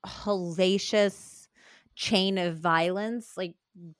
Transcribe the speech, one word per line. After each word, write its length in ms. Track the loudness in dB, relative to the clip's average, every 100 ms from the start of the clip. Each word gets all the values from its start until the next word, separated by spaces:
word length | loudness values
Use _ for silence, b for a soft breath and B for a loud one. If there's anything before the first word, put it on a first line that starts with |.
hellacious 1400 | -14 -6 -2 -2 -2 2 4 2 2 2 2 0 -12 -20 -20 b b b b
chain 440 | -8 0 2 2 2
of 200 | 0 0
violence, 800 | 2 4 2 0 -4 -6 -8 -8
like, 200 | -8 -10 _ -20 -20